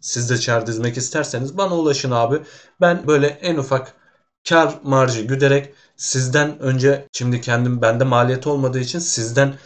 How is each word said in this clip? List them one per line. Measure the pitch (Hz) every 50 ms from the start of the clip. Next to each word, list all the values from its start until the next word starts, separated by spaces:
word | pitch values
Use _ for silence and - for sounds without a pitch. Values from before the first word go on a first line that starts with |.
siz | - - - 123 120 120
de | 127 117
çar | - 127 117 117 110
dizmek | 117 113 110 117 120 117
isterseniz | 127 120 - - 156 143 - - 120 131 139 170 196
bana | 196 185 175
ulaşın | 165 160 151 139 135 - 131
abi. | 123 117 117 117 139 156 - - - - - _ _ -
Ben | 180 175 170 180 -
böyle | 143 151 143 143
en | 143 - - 190 180 165
ufak | 151 127 - 135 127 127 - - _ _ _ _ _ _ _ _ _ - -
kar | 170 165 160 147 151 -
marjı | - 143 135 131 131 123 117 113
güderek | 107 113 135 135 143 135 139 143 139 - - _ _ _ _
sizden | - - - - 131 127 127 131 147 147 151 147 -
önce, | 135 131 131 127 127 139 139 139 - -
şimdi | - - 123 123 123 120
kendim, | 120 127 120 120 123 123 123 120
bende | 117 113 113 120 131
maliyet | 131 123 120 120 123 131 127 -
olmadığı | 151 147 139 135 127 123 127
için | 127 123 - 170
sizden | 170 - - - 113 113 117 143 139 139 139 - -